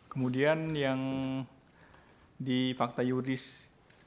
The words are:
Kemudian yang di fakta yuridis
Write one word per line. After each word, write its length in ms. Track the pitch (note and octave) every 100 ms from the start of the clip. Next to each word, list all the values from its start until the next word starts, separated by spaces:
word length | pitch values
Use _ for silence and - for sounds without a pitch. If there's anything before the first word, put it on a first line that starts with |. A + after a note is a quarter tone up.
| -
Kemudian 640 | C3+ B2+ B2+ D3 D#3+ D#3+ D3+
yang 240 | C3+ C3 C3+ C3+ C3 C3+ C3 - - - - - - - - -
di 400 | C3 B2+ B2+ B2+
fakta 240 | B2 -
yuridis 720 | B2+ B2+ C3 B2+ - - - - - -